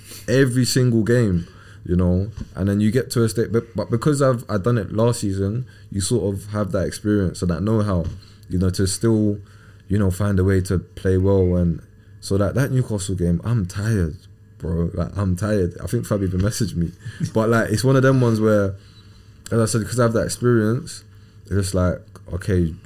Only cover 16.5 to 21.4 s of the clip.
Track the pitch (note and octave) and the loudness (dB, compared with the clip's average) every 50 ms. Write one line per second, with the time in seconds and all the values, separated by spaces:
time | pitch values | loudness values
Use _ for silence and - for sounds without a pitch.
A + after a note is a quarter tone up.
16.5 | G#2+ - A#2+ F2 D2 D#2 E2+ D#2+ - - - - - - F3 - - A2 A2 A2 | 0 -2 -4 -4 -2 -2 -4 -4 -4 -8 -14 -14 -10 -6 -6 -2 0 0 2 2
17.5 | A#2 A2+ G#2+ - G#2+ G2+ G2+ C3 C3+ C3+ C3 C3+ C3+ C3 B2 A#2 A2+ G#2+ G#2+ A2 | 4 2 2 2 0 0 2 4 4 4 6 4 4 4 4 2 2 2 4 4
18.5 | G#2+ G#2 G2+ G2 G2 - - - - - - - - - - - - - - - | 4 4 2 0 -2 -6 -14 -20 -20 -20 -20 -20 -20 -20 -20 -20 -20 -18 -10 -4
19.5 | - A2+ A2+ G#2 F#2+ A#2 G#2 F#2 G#2+ A#2+ A#2+ A#2 A2 A2 F2 E2+ - - A#2+ B2 | 0 0 0 2 0 -2 -2 -2 0 2 2 2 2 2 0 -2 -4 -2 2 4
20.5 | A#2+ A2+ G#2+ G#2+ A2+ C3 - - - - - - - - - - - - | 4 4 4 2 0 -2 -4 -8 -14 -18 -18 -20 -20 -20 -20 -20 -20 -18